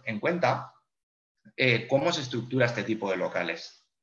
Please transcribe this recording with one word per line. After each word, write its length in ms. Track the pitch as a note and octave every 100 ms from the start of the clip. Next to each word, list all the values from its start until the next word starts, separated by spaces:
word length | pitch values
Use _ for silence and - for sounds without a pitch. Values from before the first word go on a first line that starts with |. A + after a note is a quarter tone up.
| A2+
en 140 | G#2
cuenta, 520 | D3 F3 B2 B2 - _ _ _ _ _ _ _ _
eh, 320 | - B2+ A2+ -
cómo 260 | C#3 E3+
se 80 | E3
estructura 420 | B2+ A#2+ - B2+
este 180 | A#2 G#2+
tipo 280 | G2+ A2 G2+
de 80 | F2+
locales, 680 | F2+ F2+ F2 E2+ - - _ _